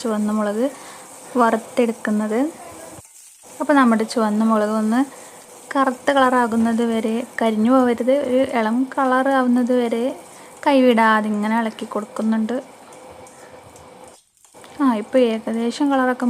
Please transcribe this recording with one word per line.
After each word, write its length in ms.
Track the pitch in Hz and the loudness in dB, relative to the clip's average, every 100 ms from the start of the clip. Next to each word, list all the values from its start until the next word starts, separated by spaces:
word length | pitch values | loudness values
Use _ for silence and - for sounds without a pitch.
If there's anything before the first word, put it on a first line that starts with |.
ചുവന്ന 280 | 233 214 214 214 | -4 -4 -2 -2
മുളക് 260 | 208 208 269 - - - - - - 247 | -2 -2 -4 -6 -18 -20 -20 -20 -6 0
വറുത്തെടുക്കുന്നത്. 960 | 233 220 - - 226 226 233 214 214 220 302 - - - - - - - - - - - | 2 0 -2 -2 -2 -2 -4 -2 -2 -2 -2 -6 -18 -20 -20 -20 -20 -20 -20 -20 -18 -6
അപ്പോൾ 140 | 302 285 | 2 4
നമ്മുടെ 260 | 247 220 220 | 4 2 0
ചുവന്ന 320 | 233 214 214 220 | -2 0 0 2
മുളക് 240 | 220 208 220 | 2 0 -2
ഒന്ന് 180 | 214 240 277 - - - - - - | 0 0 -2 -6 -20 -20 -20 -20 -6
കറുത്ത 360 | 277 269 - - 277 | -2 -2 -2 0 2
കളറാകുന്നത് 680 | 254 254 233 226 226 226 233 | 4 2 0 0 0 0 -2
വരെ, 240 | 226 220 226 247 - | -2 -2 -4 -6 -4
കരിഞ്ഞു 300 | 226 214 220 | -2 0 2
പോകരുത്, 380 | 262 247 233 247 277 269 | 4 2 0 0 0 0
ഒരു 160 | 254 269 240 | 0 0 0
ഇളം 180 | 220 240 262 | -2 -2 -2
കളറാവുന്നത് 800 | - 262 254 262 269 254 247 240 247 | -2 0 0 2 0 2 0 2 0
വരെ 220 | 233 226 254 - - - - - | 0 -2 -4 -8 -16 -20 -20 -4
കൈവിടാതെ 640 | 302 277 254 226 220 214 214 | 2 4 6 4 4 2 0
ഇങ്ങനെ 220 | 208 214 226 | -2 -2 -2
ഇളക്കി 260 | 226 - 220 | -4 -8 -8
കൊടുക്കുന്നുണ്ട്. 600 | 208 214 - 220 220 214 254 - - - - - - - - - - - - - - - - _ _ _ - - - | -8 -8 -4 -2 -2 -2 -6 -10 -20 -20 -20 -20 -20 -20 -20 -20 -20 -20 -20 -20 -20 -20 -20 _ _ _ -20 -16 -2
ആ, 20 | 277 220 | 0 0
ഇപ്പോൾ 160 | - 262 233 | 0 2 2
ഏകദേശം 580 | 220 220 226 233 - 285 | 0 -4 -4 -4 -2 0
കളറൊക്കെ 360 | 269 254 254 | 2 0 0